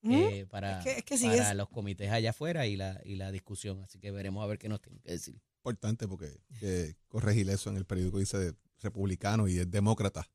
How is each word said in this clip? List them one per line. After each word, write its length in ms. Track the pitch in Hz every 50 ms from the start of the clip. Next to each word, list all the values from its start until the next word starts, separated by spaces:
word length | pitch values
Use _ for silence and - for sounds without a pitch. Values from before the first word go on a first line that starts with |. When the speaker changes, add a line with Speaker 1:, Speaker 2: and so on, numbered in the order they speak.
Speaker 1:
¿Mm? 120 | - 214 247
Speaker 2:
eh, 340 | 294 370 440 403 403 95 92
para, 280 | - 101 98 98 98
Speaker 1:
Es 60 | 92 90
que, 60 | 262 262 240
es 40 | -
que 140 | - 285
sí 80 | 254 247
Speaker 2:
para 260 | 233 226 240 - 101
Speaker 1:
es. 60 | 101
Speaker 2:
los 100 | 101 101
comités 420 | - - 123 101 101 98 90 101 101
allá 200 | 110 117 110 113
afuera 380 | 113 - 147 165 175 165 135
y 100 | 110 101
la, 240 | 95 98 95 95 - -
y 120 | - 101
la 160 | 95 95 95 95
discusión. 500 | 98 - - 101 - - 104 95 95 95
Así 160 | 95 - 92
que 120 | 95 101
veremos 300 | 98 101 95 98 95 101
a 60 | 107
ver 100 | 104 107
qué 120 | - - 107
nos 120 | 107 104
tienen 200 | - - - -
que 100 | _ 80
decir. 240 | 87 87 - - - 110 _ _ _
Speaker 3:
Importante 500 | _ _ 123 120 - - 107 110 113 117
porque, 320 | 101 95 80 82 73 71 - _ _ 135 113
eh, 320 | 104 98 92 90 85 76 80 _ _ _
corregir 400 | - 107 - 107 104 113 98 95
eso 200 | 98 98 - 104
en 60 | 98
el 80 | 95 95
periódico 340 | - 98 90 90 92 92
dice 360 | 98 98 - - 101 92 85 78 _ _ _ _ _
republicano 680 | - 104 - 98 98 98 92 87 - 101 107 110 107 95
y 100 | 90 87
es 100 | 90 87
demócrata. 600 | 90 101 101 107 113 - 107 98 - 80 87 _ _